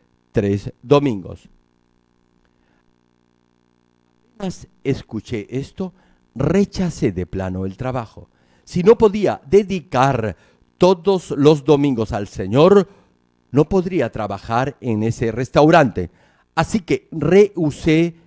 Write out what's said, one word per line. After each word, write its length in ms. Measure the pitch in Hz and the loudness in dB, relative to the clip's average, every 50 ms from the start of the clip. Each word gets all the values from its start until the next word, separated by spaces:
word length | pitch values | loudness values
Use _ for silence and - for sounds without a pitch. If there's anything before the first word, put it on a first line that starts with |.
| _ _ _ _ _ _ | _ _ _ _ _ _
tres 420 | - 117 101 101 101 98 - - - _ | -4 -2 0 0 -2 -2 -4 -10 -16 _
domingos. 680 | - 120 143 143 143 135 110 95 85 82 90 - _ - _ _ _ _ _ _ _ _ _ _ _ _ _ _ _ _ _ _ _ _ _ _ _ _ _ _ _ _ _ _ _ _ _ _ _ _ 60 60 60 60 60 60 60 _ _ _ _ _ _ _ _ _ _ _ _ _ _ | 0 2 2 2 2 0 -4 -4 -10 -14 -18 -18 _ -20 _ _ _ _ _ _ _ _ _ _ _ _ _ _ _ _ _ _ _ _ _ _ _ _ _ _ _ _ _ _ _ _ _ _ _ _ _ _ _ _ _ _ _ _ _ _ _ _ _ _ _ _ _ _ _ _ _
Apenas 320 | - 202 180 - - - _ _ _ - | -8 -8 -8 -8 -10 -16 _ _ _ -4
escuché 640 | 139 131 - - - 120 107 - - 120 104 101 - - | -4 -4 -4 -6 -10 -10 -10 -8 -8 -8 -8 -8 -8 -8
esto, 380 | 135 135 - _ - 185 180 _ _ _ _ _ _ _ _ - | -8 -8 -8 _ -10 -10 -10 _ _ _ _ _ _ _ _ -6
rechacé 800 | - - - - 196 202 - - - 185 170 - - 156 113 | -4 -2 0 2 2 0 0 -2 -6 -4 -4 -4 -2 -4 -2
de 140 | 87 92 87 | -2 -4 -8
plano 380 | - - 95 92 92 92 92 95 | -8 -8 -8 -6 -6 -6 -6 -6
el 120 | 95 95 | -8 -8
trabajo. 520 | - 123 131 127 127 110 - - - - _ _ _ _ _ _ _ _ | -8 -10 -8 -8 -8 -10 -12 -18 -20 -20 _ _ _ _ _ _ _ _
Si 180 | - - 180 | -8 -4 2
no 160 | 170 208 233 | 6 6 6
podía 440 | - 233 208 190 214 190 131 107 - - | 6 6 2 2 2 0 0 -2 -2 -4
dedicar 920 | 139 180 202 214 180 190 180 131 - - 123 131 139 127 113 110 104 85 _ _ _ _ _ _ _ _ - | 2 2 2 2 2 -6 -8 -8 -4 0 0 2 2 0 -2 -4 -6 -8 _ _ _ _ _ _ _ _ 2
todos 500 | 180 180 190 175 160 196 196 175 - - | 4 4 4 2 0 -2 -2 -2 -4 -6
los 340 | 139 139 143 151 160 143 131 | -2 4 4 4 4 4 4
domingos 480 | 156 151 139 143 143 127 110 110 - 127 | 2 2 2 2 0 0 -2 -4 -4 -6
al 140 | 101 104 | -8 -8
Señor, 600 | - - 123 98 92 110 135 160 190 202 202 175 - _ _ _ _ _ _ _ _ _ _ _ - | -10 -10 -10 -6 -2 2 4 4 6 4 2 0 0 _ _ _ _ _ _ _ _ _ _ _ -10
no 140 | 120 139 156 | -4 -4 -4
podría 460 | - 196 190 170 185 185 160 120 113 | -2 -2 -2 -2 -2 -4 -4 -4 -4
trabajar 640 | - 113 107 98 98 98 - - 113 120 135 139 127 _ | -6 -8 -8 -8 -8 -10 -8 -6 -4 -4 -4 -6 -10 _
en 220 | - 123 110 104 110 | -6 -6 -4 -4 -4
ese 280 | 117 113 - 123 113 | -4 -4 -4 -6 -6
restaurante. 760 | 110 131 131 - - 160 147 160 170 165 143 110 - 95 87 - _ _ _ _ _ _ _ _ - | -6 -6 -8 -2 2 2 4 6 6 4 4 2 0 -6 -8 -10 _ _ _ _ _ _ _ _ -4
Así 240 | - - - - 226 | -4 -4 -2 -4 -6
que 280 | - - 143 - _ - | -4 -4 -6 -6 _ -10
rehusé 1040 | - 160 147 151 175 202 208 202 - 175 160 147 - - - 160 156 160 170 170 165 _ _ | -8 -4 -2 2 4 4 4 4 2 -4 -4 -4 -4 -4 -2 0 2 2 0 -2 -4 _ _